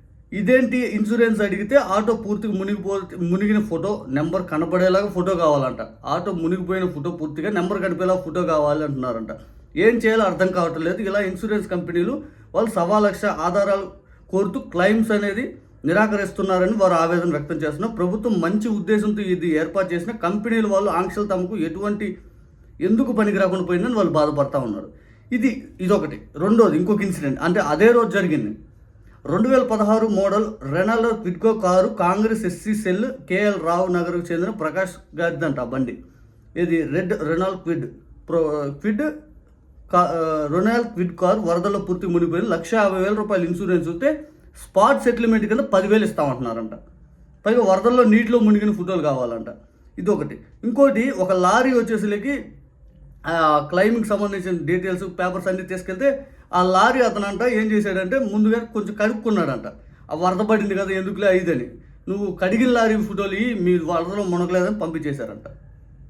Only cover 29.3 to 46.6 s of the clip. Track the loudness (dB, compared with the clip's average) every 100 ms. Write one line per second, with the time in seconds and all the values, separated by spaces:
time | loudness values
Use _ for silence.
29.3 | 0 4 4 2 0 2 2 2 2 2
30.3 | 2 -2 -6 -4 0 0 2 0 -2 -4
31.3 | 0 0 2 2 4 2 2 0 2 0
32.3 | 0 -4 -6 -4 -4 -2 -2 -2 -6 -4
33.3 | 0 0 0 -2 0 0 0 -2 -4 -4
34.3 | -4 -4 -4 -4 -4 -6 -8 -16 -4 -4
35.3 | -2 -4 -2 -4 -4 -4 -6 -16 -20 -20
36.3 | -20 -14 -4 0 0 0 -2 -2 -2 -2
37.3 | -2 -2 -4 -6 -6 -6 -12 -20 -20 -4
38.3 | 0 0 -2 -6 -6 -4 -2 -2 -6 -16
39.3 | -20 _ _ _ -20 -2 2 2 0 -2
40.3 | -2 -2 0 2 0 -2 -4 -6 0 0
41.3 | 2 0 0 0 -2 -4 -4 0 0 0
42.3 | -2 -2 -2 -2 2 2 2 0 0 0
43.3 | -2 -2 -2 0 0 0 -2 -2 -2 -8
44.3 | -20 -20 -20 -4 4 4 4 2 0 2
45.3 | 2 2 0 2 2 4 4 2 0 -2
46.3 | -2 -4 -6